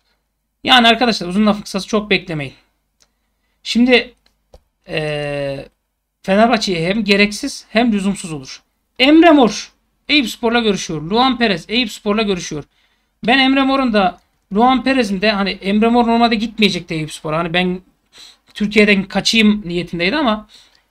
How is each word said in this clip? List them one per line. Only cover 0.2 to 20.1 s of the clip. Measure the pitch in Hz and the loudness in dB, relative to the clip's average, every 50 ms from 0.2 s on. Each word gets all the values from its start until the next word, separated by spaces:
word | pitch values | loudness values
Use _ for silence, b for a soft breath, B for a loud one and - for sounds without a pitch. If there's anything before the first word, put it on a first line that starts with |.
| _ _ _ _ _ _ _ _ - | _ _ _ _ _ _ _ _ -2
Yani | - 262 247 233 233 | 2 4 4 4 4
arkadaşlar | 226 214 254 240 202 - 175 175 | 2 2 0 -2 -2 -2 -6 -4
uzun | 180 208 214 | 0 2 2
lafın | 214 202 208 | 2 2 0
kısası | - - - 190 185 | -4 -10 -10 -10 -6
çok | - - 208 208 208 | -4 -4 -4 -2 -2
beklemeyin. | 196 175 - - 160 151 139 127 - _ _ _ _ _ _ _ _ _ _ _ _ _ _ _ _ _ _ _ _ _ | -2 -2 -2 -6 -8 -8 -8 -10 -14 _ _ _ _ _ _ _ _ _ _ _ _ _ _ _ _ _ _ _ _ _
Şimdi | - - - 220 240 254 247 226 - - - _ _ _ _ _ _ _ - - _ _ _ _ _ 180 | -10 -4 0 2 4 4 4 2 2 -2 -10 _ _ _ _ _ _ _ -20 -20 _ _ _ _ _ -10
eee, | 165 160 156 151 151 147 147 143 143 143 139 139 139 139 139 - _ _ _ _ _ _ _ _ _ _ | -8 -6 -4 -4 -6 -6 -6 -6 -6 -6 -6 -8 -8 -10 -12 -16 _ _ _ _ _ _ _ _ _ _
Fenerbahçe'ye | - - 190 208 226 233 254 214 - 208 180 165 160 175 | -4 0 2 4 4 4 2 0 -2 -2 -4 -2 -2 -2
hem | 196 233 208 | -2 -2 0
gereksiz | 196 202 202 208 208 208 - - 277 - - - _ | 2 2 4 2 2 0 -4 -10 -10 -10 -12 -12 _
hem | - 214 247 240 | -2 0 2 2
lüzumsuz | 208 202 185 202 190 - - 170 | 0 0 -2 -2 -4 -6 -8 -12
olur. | 156 143 131 - - - _ _ _ _ _ _ _ - | -12 -12 -12 -16 -20 -20 _ _ _ _ _ _ _ 0
Emre | 254 277 302 320 330 339 | 4 6 6 6 8 8
Mor | 302 285 240 208 - - - - _ _ _ _ _ _ _ - | 6 6 4 4 0 -4 -10 -16 _ _ _ _ _ _ _ -2
Eyüpspor'la | 285 302 247 202 - - - 220 233 240 | 0 0 0 -2 -4 -4 -2 -2 0 0
görüşüyor. | 233 214 196 - - - 165 151 | 0 0 -2 -2 -4 -8 -8 -8
Luan | 151 165 208 233 254 262 240 240 | -6 -2 0 0 0 0 0 0
Perez | 240 214 185 160 - - | 0 -2 -2 -2 -6 -4
Eyüpspor'la | 208 240 254 208 - - - 214 202 220 | -4 -4 -4 -4 -6 -6 -4 -2 -2 -2
görüşüyor. | 226 202 190 175 - - 160 147 - _ _ _ _ _ _ _ _ _ _ _ - | -2 -2 -4 -4 -6 -10 -10 -12 -12 _ _ _ _ _ _ _ _ _ _ _ 0
Ben | 208 254 269 | 2 2 4
Emre | 262 262 269 277 | 4 2 2 0
Mor'un | 269 269 269 269 262 247 | 0 0 0 0 0 0
da | 208 208 190 180 - - _ _ _ _ _ - 190 | 0 0 0 0 -2 -6 _ _ _ _ _ -6 0
Luan | 202 233 254 262 247 - | 2 2 2 2 2 0
Perez'in | 254 269 262 233 196 202 185 | 0 0 0 0 -2 -2 -2
de | 202 220 | -2 -2
hani | 208 196 202 196 | 0 0 -2 -4
Emre | - - - 190 202 214 220 233 | -4 -6 -4 -2 0 2 2 2
Mor | 240 240 233 | 2 2 2
normalde | 233 233 233 233 233 233 | 2 2 2 2 2 0
gitmeyecekti | 208 220 233 - - 214 190 - 175 170 - 170 | -2 -4 -4 -2 0 2 2 2 -2 -6 -6 -6
Eyüpspor'a. | 156 156 147 - - - 160 151 165 | -6 -6 -8 -10 -10 -8 -6 -4 -4
Hani | 175 170 | -4 -2
ben | 165 180 180 180 180 185 - _ _ _ _ _ B B B B B B _ _ - | -2 0 0 -2 -2 -6 -10 _ _ _ _ _ B B B B B B _ _ -8
Türkiye'den | - 214 202 - 220 208 208 202 196 190 | -6 -4 0 2 4 4 4 4 2 0
kaçayım | - - 196 185 - - 226 220 208 202 208 208 170 | -2 -4 -4 -2 0 2 4 4 4 2 0 -2 -6
niyetindeydi | 175 175 170 170 - 170 170 185 | -6 -6 -6 -6 -4 -4 -2 -2